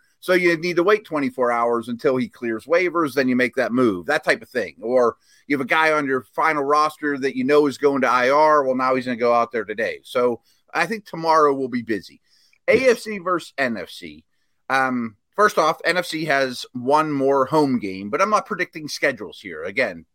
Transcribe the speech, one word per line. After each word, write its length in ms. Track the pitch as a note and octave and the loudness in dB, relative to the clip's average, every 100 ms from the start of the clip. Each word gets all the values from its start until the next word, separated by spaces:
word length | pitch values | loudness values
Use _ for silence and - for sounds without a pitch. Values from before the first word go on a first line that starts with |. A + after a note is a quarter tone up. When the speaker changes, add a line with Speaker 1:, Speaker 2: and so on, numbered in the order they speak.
| _ _ | _ _
Speaker 1:
So 140 | - | 0
you 240 | F#3 F3 D#3+ | 2 2 0
need 180 | F3 E3+ | -2 0
to 80 | |
wait 220 | E3+ G#3+ - | 2 2 0
twenty-four 460 | D3+ C3 C3 A#2+ | -4 -4 -2 0
hours 360 | A#2 A#2+ A#2 A2+ | 0 0 0 -4
until 300 | A#2 D3 C3 | -4 -2 0
he 120 | A#2 | -4
clears 360 | - A#2+ A2+ B2+ | -6 -6 -6 0
waivers, 500 | E3+ F3+ E3 D3+ B2+ | 0 0 -2 -2 0
then 120 | B2+ | 0
you 80 | B2 | 2
make 200 | B2 - | 0 0
that 160 | A2+ | -2
move, 340 | B2 B2 F2+ E2+ | 2 2 0 -2
that 180 | D#3 | -4
type 200 | F3+ B2+ | 0 -4
of 60 | - | -2
thing. 260 | B2 F#2 D#2 | -6 -6 -8
Or 360 | A2+ B2+ A#2+ - _ _ - | 0 2 2 0 _ _ -6
you 100 | C#3 | -4
have 100 | B2+ | 0
a 40 | |
guy 240 | D#3+ D#3 | 2 2
on 120 | D3+ C#3 | 2 0
your 160 | C3 | -4
final 400 | - - D3+ D3+ | -4 -2 0 0
roster 540 | C#3 D3 D#3 - D3 C#3 | 0 2 0 -2 -6 -4
that 180 | C3+ B2 | -4 -2
you 60 | |
know 240 | B2+ D3 D3 | 2 4 4
is 100 | C3 | 2
going 240 | C#3+ C#3 | 0 2
to 80 | B2 | 2
I 220 | B2+ B2 | 2 4
R. 320 | C#3+ D#3 D3+ | 4 6 4
Well, 120 | C3 B2+ | 2 0
now 200 | B2+ C3 | 0 0
he's 100 | B2 | -2
gonna 100 | A#2 | -2
go 180 | A#2+ | 2
out 180 | A#2 A#2 | 2 0
there 120 | A#2 | -4
today. 380 | G2+ G#2 G2+ D2 | -6 -4 -4 -6
So 380 | - B2+ B2 A#2 _ _ _ | -6 0 0 -2 _ _ _
I 140 | D3+ E3+ | -4 -4
think 180 | A3 - | -4 -10
tomorrow 480 | E3+ D#3+ D#3 D3 | -6 2 4 4
will 160 | C#3 C3 | 2 -4
be 140 | B2 | -6
busy. 360 | A2+ G2+ - - _ _ _ _ - | -4 -6 -6 -20 _ _ _ _ 2
Speaker 2:
Yes. 140 | A3+ | 4
Speaker 1:
A 80 | C4 | 4
F 100 | A#3 | 2
C 180 | A3 G#3 | -2 -8
versus 340 | E3+ E3+ - - | -4 -4 -4 -4
N 180 | B2+ G#2+ | -4 -4
F 140 | E2 | -10
C. 340 | - D#2+ D2+ _ _ _ _ - | -14 -18 -18 _ _ _ _ -2
Um, 480 | C3+ C3 B2 A#2 G#2 _ - | 0 0 -2 -6 -12 _ 0
first 240 | G#3 - | 0 2
off, 200 | D#3 E3 D#3+ | 0 0 -2
N 120 | F3 | -2
F 100 | F3 | -4
C 180 | D#3+ D#3 | -6 0
has 400 | C#3 C3 B2 - | 0 0 -4 -12
one 380 | B2+ B2 D3+ D#3 | -6 0 2 2
more 340 | C#3+ C3+ C#3 C3 | 0 2 2 2
home 320 | D#3 C#3 B2 | 2 2 0
game, 320 | G2+ F#2+ G2+ | -4 -8 -6
but 100 | D3+ | -2
I'm 100 | G3+ | 0
not 160 | G#3 - | 0 -2
predicting 400 | F3+ F3 E3 D3 | -6 -6 -8 -12
schedules 520 | - D3 A#2 F2+ - | -4 -4 -4 -12 -14
here. 240 | G2 D#2 | -14 -10
Again, 420 | F2 G2+ A#2 E2+ - | -8 -4 -4 -4 -18